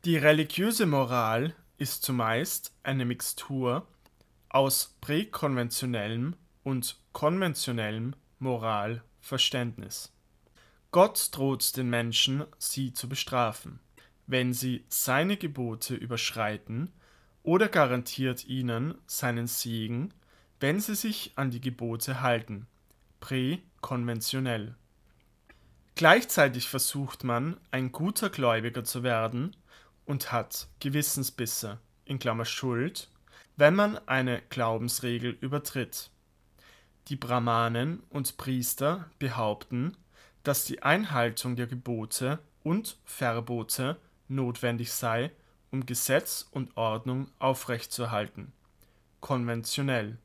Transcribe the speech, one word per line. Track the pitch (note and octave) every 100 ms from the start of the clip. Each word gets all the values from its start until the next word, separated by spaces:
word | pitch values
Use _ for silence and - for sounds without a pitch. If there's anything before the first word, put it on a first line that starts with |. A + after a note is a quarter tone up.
| E3+
Die | E3
religiöse | D3 D#3 D#3 - G3+ A3+ G3
Moral | C#3+ B2+ B2 A2 A2+ D3 - - _
ist | C#3 -
zumeist | - B2+ A2 A2+ D#3+ - - _
eine | - C3+ A#2+
Mixtur | B2 - - - C3+ B2+ C3 - _ _ _ _ _ _
aus | C3+ C3+ C3 - _
präkonventionellem | - D3+ G#3+ - D3 B2+ A#2+ - B2+ A#2 G#2 A#2 C3+ F3 _ _
und | C3+ C3 - - _
konventionellem | - D3 F3+ F#3 C#3+ - A#2 G#2+ A2 A#2 C#3 _ _
Moralverständnis. | C3 A#2+ A2 G#2+ G#2 A#2 - _ - C3 - C3 A#2+ A2 G2+ - - _ _ _ _ _ - _ _
Gott | F3 G3+ F3+ -
droht | - C3+ C3 - -
den | B2
Menschen, | A#2+ A#2 A#2 - C3+ D3+ -
sie | - - C3+
zu | - A#2+
bestrafen, | C3+ - B2+ A#2 G#2 - - _ - - _ -
wenn | C3 B2+
sie | B2 C3 A#2+ -
seine | - - C3+ F3 G3+
Gebote | E3 C#3 A#2+ A2+ - B2+
überschreiten, | A#2+ A#2 - - G#2+ G#2+ - A2+ E3+ - - - _ _
oder | - F3+ G#3
garantiert | F#3+ C#3 B2 A#2+ - C3 B2 -
ihnen | C3 B2 A#2 C#3+ - -
seinen | - B2+ A#2 A#2+
Segen, | - A#2+ A2+ A2 A#2+ F#3 - _ - _ _
wenn | C#3 F3+
sie | G#3
sich | G#3 A3+ G#3 - -
an | C#3
die | A#2+
Gebote | C3 A#2+ A#2 A#2 - B2+
halten, | C3 A#2 A2+ G2+ - _ _ _ _ _
präkonventionell. | - C3 B2+ F3+ - _ - B2+ A#2+ A#2 - C3+ C3 A2+ G#2+ A#2+ _ _ _ _ _ _ _ - - - _ -
Gleichzeitig | D#3+ F3+ - - C#3+ B2 -
versucht | C3+ - C#3+ C#3 -
man, | B2+ A#2+ C#3+ F#3+ -
ein | C3 B2+
guter | - E3+ G#3+ G3+
Gläubiger | - B2 A2+ A#2 A#2+
zu | A#2 B2+
werden | B2 A2+ A2+ A#2+ D#3+ - _ - - _ -
und | C#3 -
hat | A#2+ G#2+ - - -
Gewissensbisse, | C#3+ C#3+ D3 - C3 - A2+ - A2 G#2 _ _ -
in | C#3
Klammer | B2 A2+ A#2
Schuld, | - C3 A#2+ C#3+ - - _ _ - - -
wenn | D3 F#3+
man | G#3 G#3+ -
eine | C3 B2+ A#2+ -
Glaubensregel | - A2+ A2+ A#2+ - B2 A#2+ A#2+ A#2
übertritt. | C3+ C#3+ - C3+ A#2 - - _ _ _ _ _ - - _ _ -
Die | C3+
Brahmanen | A#2+ B2 A#2+ A#2 A#2 A#2 C#3 E3 -
und | D3 B2+ -
Priester | C3+ B2+ B2 - C#3 F#3 E3 -
behaupten, | C#3 A#2 A2 G#2 - B2 D3 - _ - - _
dass | - C#3 -
die | C3
Einhaltung | C3+ F3 G#3 C#3 A#2 A2+ B2+ B2
der | A#2+
Gebote | B2 B2 A#2 A2 - B2+ D3 - _
und | D#3 F#3 A3 - -
Verbote | - B2 A#2 A#2 A#2+ A2+ - C3 E3 _ _ _
notwendig | C3+ B2 A#2+ B2 A#2 A#2
sei, | - A#2+ A2+ C#3+ - _ _ _
um | C3 B2
Gesetz | B2 - C3+ - - -
und | C#3 B2+ -
Ordnung | A2+ A2 B2 B2+ C#3 _
aufrechtzuerhalten. | C3+ C3 - A#2 - - A#2 A2 G#2 - - - _ _ - _ _ _
Konventionell. | - C3+ A#2+ A#2 A#2 - C#3 B2 G#2 A2+